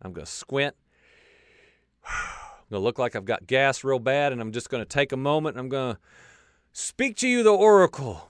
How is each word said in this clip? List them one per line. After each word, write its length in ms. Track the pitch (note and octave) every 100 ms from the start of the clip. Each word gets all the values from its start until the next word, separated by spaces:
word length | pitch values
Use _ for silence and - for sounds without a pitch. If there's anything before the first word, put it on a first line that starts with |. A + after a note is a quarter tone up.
I'm 120 | F#2+
gonna 120 | E2 D2+
squint. 500 | - - C#3 C#3+ - _ _ _ _ _ _ _ _ _ _ _ _
<sighs> 20 | -
I'm 600 | - - - - - -
gonna 140 | G2+
look 160 | G#2 A#2+
like 160 | A#2+ G#2+
I've 100 | G2
got 220 | A2 -
gas 360 | C3 C3+ C3
real 160 | C3+ C3
bad, 320 | A#2 C#3 C#3+
and 100 | B2
I'm 100 | A2
just 180 | A2+ -
gonna 160 | B2 G#2
take 260 | C#3+ C#3+
a 60 | C3
moment, 380 | C#3 D#3 D#3 A#2
and 60 |
I'm 80 | C3
gonna 300 | C3+ B2+ G#2 _ - - - _ _ _
speak 460 | - - - C4 G#3
to 100 | B3+
you 160 | B3
the 100 | A3
oracle, 760 | G3+ G#3+ G3+ F3+ - C3 F2 -